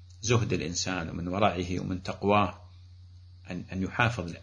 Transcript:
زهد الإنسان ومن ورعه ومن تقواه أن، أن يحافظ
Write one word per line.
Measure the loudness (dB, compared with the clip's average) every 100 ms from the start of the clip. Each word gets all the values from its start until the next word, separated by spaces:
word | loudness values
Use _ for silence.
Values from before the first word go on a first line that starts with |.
| -20 -8
زهد | 2 2 2
الإنسان | 0 -2 -4 -4 -4 -4
ومن | -6 -4
ورعه | 2 2 2 -2 -4
ومن | -4 -4
تقواه | -6 -2 4 6 4 -2 -18 -20 -20 -20 -20 -20 -20 -20 -10
أن، | -10 -6
أن | -4
يحافظ | -2 2 2 2 -4 -8